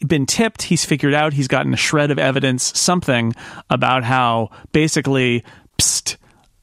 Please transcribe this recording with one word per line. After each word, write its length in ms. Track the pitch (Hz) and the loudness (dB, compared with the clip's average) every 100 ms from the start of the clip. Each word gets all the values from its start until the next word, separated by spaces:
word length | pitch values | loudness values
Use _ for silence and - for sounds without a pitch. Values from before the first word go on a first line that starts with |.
| 143 | 0
been 200 | 156 131 | 0 0
tipped, 380 | - 226 - | 0 -2 -2
he's 200 | - 165 - | -2 -2 0
figured 280 | 147 147 | 0 2
out, 200 | 147 156 | 2 2
he's 140 | 143 131 | 0 0
gotten 260 | 135 139 | 0 0
a 40 | 127 | 0
shred 340 | - 151 147 | 0 0 0
of 80 | 143 | 0
evidence, 580 | 135 135 135 127 - - | 0 0 0 0 -2 -2
something 560 | - 180 - 120 113 120 - - - | 0 0 0 0 0 -4 -10 -12 -4
about 340 | 127 123 131 | 0 2 0
how 460 | 120 131 123 113 110 - - | 2 2 2 0 -2 -8 -2
basically, 680 | 156 156 160 135 135 127 120 - - - - | 0 2 0 0 2 2 0 -4 -18 -12 -4
psst, 380 | - - - - _ _ _ _ | -2 -2 -6 -10 _ _ _ _